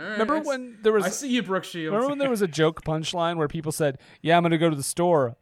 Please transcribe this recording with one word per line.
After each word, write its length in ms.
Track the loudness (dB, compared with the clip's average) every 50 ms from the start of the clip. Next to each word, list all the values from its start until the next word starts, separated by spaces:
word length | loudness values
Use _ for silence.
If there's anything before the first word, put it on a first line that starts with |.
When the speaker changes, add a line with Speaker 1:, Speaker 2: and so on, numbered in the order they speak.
| -10
Speaker 1:
right. 80 | -6 -2
Speaker 2:
remember 220 | -2 0 0 0
Speaker 1:
I 40 | -2
s-, 60 | 0 -2
Speaker 2:
when 300 | -4 -4 -6 -12 -10 0
there 100 | 2 4 4
was 120 | 4 2
Speaker 1:
I 40 | 0
see 200 | -2 -4 -4 -2
you, 140 | -2 -2 0
Brooke 200 | 0 -2 -4 -4
Shields. 260 | -6 -8 -6 -4 -2 -2
Speaker 2:
remember 160 | 0 0 0
when 80 | 0 0
there 120 | 0 0
was 120 | 0 0
a 60 | 0 -2
joke 360 | 0 2 2 2 0 -2 -6
punchline 540 | -6 -4 -4 -4 -4 -4 -2 -2 -2 0 -2
where 100 | -2 -2
people 240 | -4 -6 -6 -6
said, 280 | -4 -2 -2 -2 -2 -4 _ -20 -18 _
"Yeah, 160 | 0 4 4 4
I'm 60 | 6
gonna 140 | 4 4 4
go 120 | 4 2
to 40 | 2
the 60 | 0 -4
store, 520 | -6 -2 0 2 4 4 4 2 2 -2 _